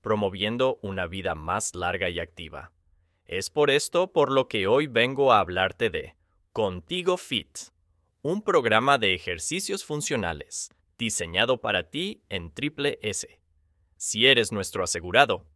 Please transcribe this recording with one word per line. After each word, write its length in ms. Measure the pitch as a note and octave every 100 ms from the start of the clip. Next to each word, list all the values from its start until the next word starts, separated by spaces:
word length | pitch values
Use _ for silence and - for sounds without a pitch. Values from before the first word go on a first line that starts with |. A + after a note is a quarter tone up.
promoviendo 800 | - G#2+ G2+ F#2+ G#2 A#2+ C3 -
una 240 | G2+ F#2+ F2
vida 280 | F#2+ F#2
más 400 | D#2 D#2 F#2+ -
larga 340 | F2+ F2 F#2 F2+
y 100 | E2+
activa. 540 | E2 - D#2+ C#2+ C#2 _ _ _ _ _ _
Es 240 | F2+ G2+
por 200 | - D3
esto 400 | C#3 - E3+ F#3
por 220 | - C#3
lo 160 | C3+ B2+
que 180 | A2+ F#2+
hoy 220 | B2 D3+
vengo 440 | A2+ B2 C3+ C#3
a 60 | A2+
hablarte 520 | F2 F2+ F#2 - A2+
de 260 | D#2+ D2 _ _ _ _
Contigo 640 | - G3 F3+ - F3+ F3 F3+
Fit, 420 | - B2 - - - _ _ _ _ _
un 200 | C#3 G3
programa 560 | G#3+ F3 A#2 G#2+ C3 C#3
de 160 | G#2
ejercicios 720 | F2+ - E2+ - E3+ G3 G3
funcionales 840 | - D3+ D3 C3 F2+ D#2 - - - _ _ _
diseñado 600 | A#2 - E2+ F2 A#2 B2
para 300 | A2 G2+ E2+
ti 340 | C#3+ F#3 A3 _
en 240 | G2 E2+
Triple 460 | - D3 D3+ C#3+ -
S. 380 | G#2+ G2 - _ _ _ _ _ _ _
Si 300 | - G#2+ B2
eres 240 | C3 G#2+
nuestro 320 | G#2+ F#2 G2
asegurado 640 | F2+ - E2+ G2+ C3+ F2+ -